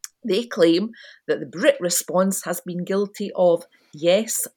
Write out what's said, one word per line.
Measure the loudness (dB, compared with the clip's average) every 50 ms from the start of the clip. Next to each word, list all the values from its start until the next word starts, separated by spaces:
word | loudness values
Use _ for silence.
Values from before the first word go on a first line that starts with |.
| -20 -20 _ _ -6
They | -2 -2 -2 -2
claim | -4 0 4 4 6 6 4 0 -2 -6 -12 -20 -20 -20 _ _
that | -4 -4 -4
the | -6
Brit | -8 -6 0 2 2 2 2
response | 0 -2 -2 -2 -4 -2 0 0 0 0 0 -4 -4
has | -6 -8 -8
been | -8 -8 -8 -6 -6
guilty | -4 -2 -2 -4 -4 -6 -8 -8 -6 0
of | 2 4 4 4 2 0 -6 _ _ _ _ -10
yes, | -2 2 2 2 2 2 -2 -4 -6 -6 -8 -6